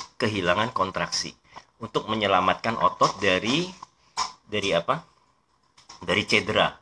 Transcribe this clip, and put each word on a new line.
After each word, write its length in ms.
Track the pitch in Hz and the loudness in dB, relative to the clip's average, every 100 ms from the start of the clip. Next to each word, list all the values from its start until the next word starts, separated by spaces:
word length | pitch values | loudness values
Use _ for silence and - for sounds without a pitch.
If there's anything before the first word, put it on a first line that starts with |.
| - - | -10 -2
kehilangan 520 | 113 104 87 92 117 - | -2 0 2 2 2 0
kontraksi 600 | 92 87 85 - - - _ - - - | -2 -2 -4 -4 -6 -12 _ -20 -20 -16
untuk 280 | 113 - 101 | -6 -6 -4
menyelamatkan 720 | 110 101 92 92 87 113 117 | 0 2 4 2 0 -2 0
otot 360 | 92 - 151 - | 0 2 0 2
dari, 480 | 98 92 104 151 180 - - _ _ - - - | 2 2 2 -2 -2 -10 -20 _ _ -6 -6 -8
dari 280 | - 104 98 85 | -8 -4 0 0
apa? 280 | 120 151 - _ _ _ _ _ _ _ - - | 0 -4 -6 _ _ _ _ _ _ _ -20 -10
Dari 220 | 87 98 | 0 0
cedera. 440 | - 107 95 98 80 - | 2 0 2 2 2 -2